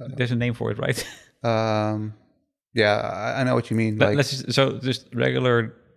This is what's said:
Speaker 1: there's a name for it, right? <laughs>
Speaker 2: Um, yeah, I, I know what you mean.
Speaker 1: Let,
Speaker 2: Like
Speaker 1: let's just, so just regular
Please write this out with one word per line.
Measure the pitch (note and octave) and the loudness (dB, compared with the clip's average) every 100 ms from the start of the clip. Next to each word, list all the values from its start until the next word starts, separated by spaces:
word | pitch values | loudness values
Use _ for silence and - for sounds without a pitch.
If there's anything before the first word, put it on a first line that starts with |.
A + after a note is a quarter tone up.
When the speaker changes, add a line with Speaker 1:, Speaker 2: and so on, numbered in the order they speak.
| B2 C3+ | -14 -4
Speaker 1:
there's | B2 | -2
a | A#2+ | 0
name | A#2+ | 0
for | A#2 A2+ | -2 -4
it, | A2 | -2
right? | B2 B2+ - - | -2 -4 -6 -14
<laughs> | - _ | -20 _
Speaker 2:
Um, | A#2 A2+ A2+ G#2+ G#2+ G#2+ G#2+ G#2+ _ _ _ _ _ | -2 0 2 0 0 -2 -6 -10 _ _ _ _ _
yeah, | A#2+ G#2 G#2 | 2 4 4
I, | A2+ F#2 A2+ B2 | 0 -4 -4 0
I | |
know | B2+ B2 | 2 0
what | - | 0
you | A2+ | 0
mean. | A2+ G#2+ | 0 2
Speaker 1:
Let, | A2+ | 2
Speaker 2:
Like | C#3+ | 4
Speaker 1:
let's | C#3 | 0
just, | C3 - | -2 -2
so | A#2+ C3+ A2+ | 2 2 0
just | B2 B2 - | -4 -4 -6
regular | A#2+ B2+ B2+ B2+ A#2+ A2+ - _ | -2 0 2 2 2 0 -8 _